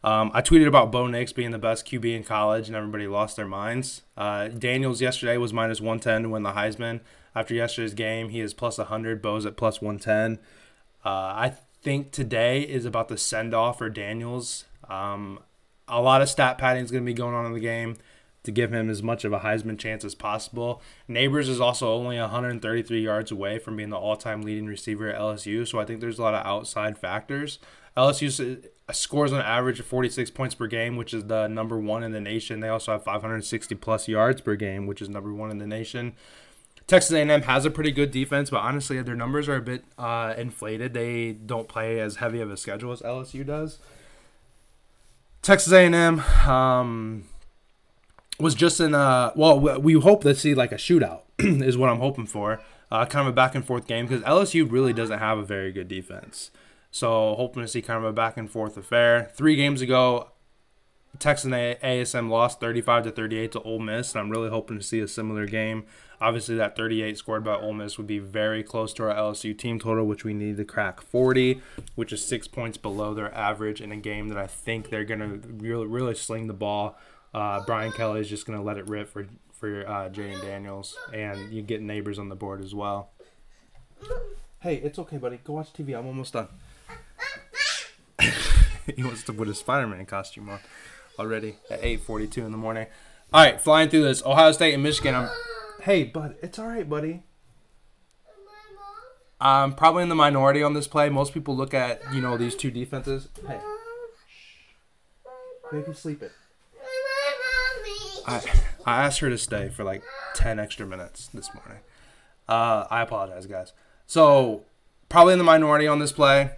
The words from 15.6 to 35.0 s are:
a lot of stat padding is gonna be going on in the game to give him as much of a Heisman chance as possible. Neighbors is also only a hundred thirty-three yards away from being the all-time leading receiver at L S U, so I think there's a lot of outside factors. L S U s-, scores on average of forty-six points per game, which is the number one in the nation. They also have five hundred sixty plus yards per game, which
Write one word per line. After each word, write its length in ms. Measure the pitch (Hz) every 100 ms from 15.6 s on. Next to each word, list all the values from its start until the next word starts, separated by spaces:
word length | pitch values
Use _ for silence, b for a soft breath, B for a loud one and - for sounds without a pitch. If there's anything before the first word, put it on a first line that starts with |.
| _ _ -
a 120 | 120
lot 180 | 160 165
of 80 | 139
stat 300 | - 131 127
padding 260 | 131 127
is 60 | 123
gonna 120 | 127
be 120 | 123
going 200 | 120 120
on 120 | 120 117
in 80 |
the 60 | 113
game 360 | 117 117 113 113 b b b _
to 100 | -
give 220 | 107 117
him 160 | 113 110
as 120 | 104
much 220 | 110 117
of 80 | 107
a 80 | 104
Heisman 380 | 107 110 110 107
chance 260 | 113 110
as 100 | 104
possible. 680 | - 107 107 - 120 117 120 b b b
Neighbors 400 | 117 139 147 135
is 140 | 123
also 320 | 123 123 117
only 240 | 120 123 120
a 100 | 110
hundred 320 | 117 123 120
thirty-three 420 | 110 113 113 113
yards 300 | 110 107 107
away 260 | 104 98 110
from 180 | 113 107
being 120 | 107
the 80 | 101
all-time 460 | 101 107 117 107
leading 240 | 107 107 107
receiver 420 | 101 - 104 110
at 100 | 101
L 120 | 107
S 160 | 107 101
U, 180 | 110
so 160 | 117 113
I 60 | 107
think 160 | 113
there's 160 | 117 110
a 40 |
lot 120 | 113
of 100 | 107
outside 540 | 98 101 - - 107 107
factors. 600 | 90 101 - 139 147 - B B B -
L 140 | 135
S 100 | 139
U 80 | 143
s-, 680 | 131 127 127 - _ - -
scores 340 | - 143 147
on 80 | 135
average 400 | 104 117 127 117
of 60 | 113
forty-six 440 | 131 123 135 117
points 240 | - 127
per 120 | - 113
game, 300 | 113 117 120
which 180 | 117
is 100 | 113
the 240 | 104 110 107
number 320 | 110 113 113
one 220 | 107 110
in 100 | 117
the 80 | 110
nation. 400 | 101 113 - 117
They 80 | 110
also 240 | 110 -
have 100 | 107
five 200 | 104 104
hundred 200 | 110 113 104
sixty 280 | 113 -
plus 340 | 110 - 110 -
yards 340 | 107 113 131
per 140 | - 104
game, 300 | 104 95 101
which 140 | 98